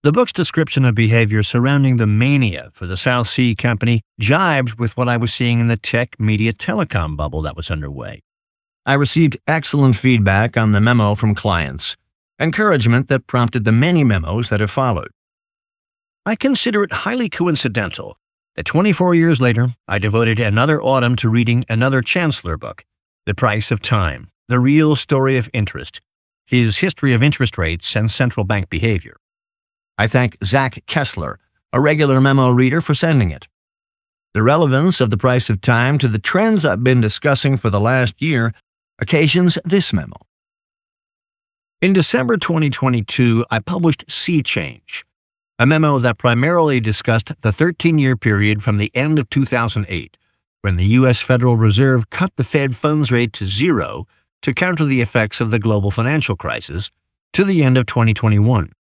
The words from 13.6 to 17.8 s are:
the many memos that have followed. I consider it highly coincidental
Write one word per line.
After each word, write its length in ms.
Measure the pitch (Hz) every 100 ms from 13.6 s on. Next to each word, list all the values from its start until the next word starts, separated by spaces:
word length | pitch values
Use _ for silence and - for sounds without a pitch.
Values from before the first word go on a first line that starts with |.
the 60 | 107
many 320 | 113 156 175
memos 460 | 135 98 78 104 123
that 100 | 101
have 120 | 104
followed. 400 | - 131 92 - _ _ _ _ _ _ _ _ _ _ _ -
I 80 |
consider 480 | 220 269 269 240 208
it 100 | 202
highly 360 | - - 247 226
coincidental 920 | - 175 151 123 107